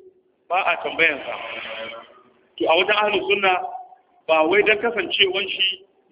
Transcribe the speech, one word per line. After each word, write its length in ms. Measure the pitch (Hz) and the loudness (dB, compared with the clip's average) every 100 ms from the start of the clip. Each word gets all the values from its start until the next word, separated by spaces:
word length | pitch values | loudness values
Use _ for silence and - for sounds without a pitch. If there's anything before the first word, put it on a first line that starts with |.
| - _ _ _ - | -20 _ _ _ -4
ba 120 | 175 | 0
a 140 | 175 165 | 0 -2
tambayansa. 500 | 147 160 165 135 120 107 - - - 113 113 - - - _ _ _ - | -4 2 2 2 -6 -10 -10 -12 -12 -12 -12 -14 -18 -20 _ _ _ -2
To, 80 | 160 | 2
a 80 | 165 | 4
wajen 200 | 196 214 | 2 2
ahlus 280 | 208 196 190 | 2 0 0
sunna, 260 | 202 190 180 - - - - _ _ - | 2 2 0 -2 -10 -16 -20 _ _ 0
ba 200 | 160 156 | 2 4
wai 160 | 202 | 4
don 140 | 202 214 | 4 2
kasancewan 680 | 233 208 170 - 196 196 190 | 0 -4 -4 2 2 0 -4
shi 340 | 190 190 - _ _ _ | -4 -4 -4 _ _ _